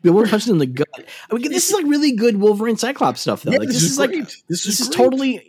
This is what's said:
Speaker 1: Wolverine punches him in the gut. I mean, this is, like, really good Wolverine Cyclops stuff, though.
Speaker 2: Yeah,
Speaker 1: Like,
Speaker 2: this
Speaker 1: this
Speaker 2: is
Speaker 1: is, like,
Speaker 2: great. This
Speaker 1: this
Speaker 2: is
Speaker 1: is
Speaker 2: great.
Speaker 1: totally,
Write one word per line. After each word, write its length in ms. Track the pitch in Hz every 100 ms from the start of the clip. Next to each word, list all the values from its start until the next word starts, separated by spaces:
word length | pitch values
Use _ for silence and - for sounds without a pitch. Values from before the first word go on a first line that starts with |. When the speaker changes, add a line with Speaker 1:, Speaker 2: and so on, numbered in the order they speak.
Speaker 1:
Wolverine 260 | 175 190 220
punches 180 | 214 226
him 60 |
in 40 | 175
the 60 | 131
gut. 200 | 127 147 - - - -
I 60 |
mean, 160 | 226 285
this 180 | 359 -
is, 60 |
like, 100 | 403 294
really 260 | 294 294
good 240 | 226 233 208
Wolverine 400 | 208 202 226 214
Cyclops 440 | 233 - 190 113
stuff, 200 | - 104
though. 80 | -
Speaker 2:
Yeah, 80 | 262
Speaker 1:
Like, 100 | 311
Speaker 2:
this 100 | 156
Speaker 1:
this 60 | 160
Speaker 2:
is 40 |
Speaker 1:
is, 60 | 277
like, 120 | 277
Speaker 2:
great. 140 | 349 233 - -
This 160 | 175
Speaker 1:
this 20 | 202
Speaker 2:
is 140 | 214
Speaker 1:
is 40 | 240
Speaker 2:
great. 80 | 302
Speaker 1:
totally, 460 | 254 262 269 233